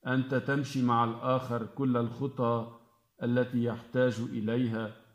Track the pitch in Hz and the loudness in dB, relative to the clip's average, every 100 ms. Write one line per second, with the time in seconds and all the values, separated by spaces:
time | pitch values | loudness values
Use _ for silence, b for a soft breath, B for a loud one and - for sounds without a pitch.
0 | 120 131 127 131 - 143 131 135 123 117 | 0 0 2 0 0 -2 0 0 4 4
1 | 117 113 127 127 123 120 110 - 135 120 | 4 0 0 0 0 -4 -4 -2 0 2
2 | 117 120 139 - 120 117 113 - _ _ | 0 -2 -6 0 0 0 -2 -12 _ _
3 | _ _ 117 123 123 123 117 117 - 127 | _ _ 0 0 2 0 -2 -4 -4 2
4 | 127 110 120 123 107 120 123 110 110 - | 2 0 -6 -4 -2 0 0 -2 -6 -10
5 | - | -20